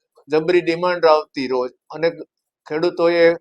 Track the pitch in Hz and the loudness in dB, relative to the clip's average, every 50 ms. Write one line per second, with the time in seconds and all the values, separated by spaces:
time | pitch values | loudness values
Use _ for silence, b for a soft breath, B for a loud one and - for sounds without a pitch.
0 | _ _ _ _ _ - 147 156 160 175 175 175 165 160 165 165 180 180 180 175 | _ _ _ _ _ -2 -2 0 0 2 0 2 0 0 -2 -2 -2 -2 0 2
1 | 170 160 151 151 151 - _ 143 135 120 131 127 127 127 - _ _ - 156 156 | 4 4 4 4 0 -4 _ -8 -6 -4 -4 -4 -4 -6 -10 _ _ -20 -8 -4
2 | 160 165 151 151 - - _ _ _ _ _ _ _ - 151 156 165 180 180 180 | -4 -4 -4 -6 -12 -20 _ _ _ _ _ _ _ -10 -6 -4 -4 -4 -2 0
3 | 170 170 170 170 170 165 170 165 | 0 0 2 4 4 2 2 0